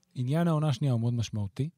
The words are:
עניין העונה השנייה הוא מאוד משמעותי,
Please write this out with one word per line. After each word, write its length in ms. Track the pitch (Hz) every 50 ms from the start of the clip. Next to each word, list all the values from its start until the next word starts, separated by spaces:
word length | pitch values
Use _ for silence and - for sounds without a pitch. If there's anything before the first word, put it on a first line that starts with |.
| _ _ -
עניין 320 | 123 123 127 143 165 170 175
העונה 220 | 160 151 156 156
השנייה 240 | 127 - 151 139 123
הוא 80 | 113
מאוד 120 | 117 120 120
משמעותי, 560 | 117 110 - - 107 101 95 - - 135 165 -